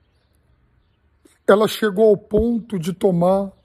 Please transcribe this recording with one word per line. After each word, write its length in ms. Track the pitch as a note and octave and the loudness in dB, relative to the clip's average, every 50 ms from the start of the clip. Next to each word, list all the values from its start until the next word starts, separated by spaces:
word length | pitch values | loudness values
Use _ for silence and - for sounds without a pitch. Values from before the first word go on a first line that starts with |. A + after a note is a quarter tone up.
| _ _ _ _ _ _ _ _ _ _ _ _ _ _ _ _ _ _ _ _ _ _ _ _ _ _ _ _ _ - | _ _ _ _ _ _ _ _ _ _ _ _ _ _ _ _ _ _ _ _ _ _ _ _ _ _ _ _ _ 2
Ela 200 | G3 G#3 A3 G3 | 2 2 2 0
chegou 420 | - - A3 G#3+ F#3+ G3 A3 G#3+ | -2 -4 -4 -4 0 2 4 4
ao 60 | G#3 | 2
ponto 600 | - - - G#3 G#3+ A3+ A#3+ A#3+ A3+ - - G#3+ | 2 -2 -4 -4 -2 -2 -2 -4 -6 -6 -8 -8
de 160 | F#3 D#3 F#3+ | -8 -6 -8
tomar 600 | F3 - - G3 F3+ E3+ E3+ F#3 F#3+ G3 G3 F#3+ - _ _ | -4 -2 -2 0 0 2 2 0 0 0 -4 -6 -12 _ _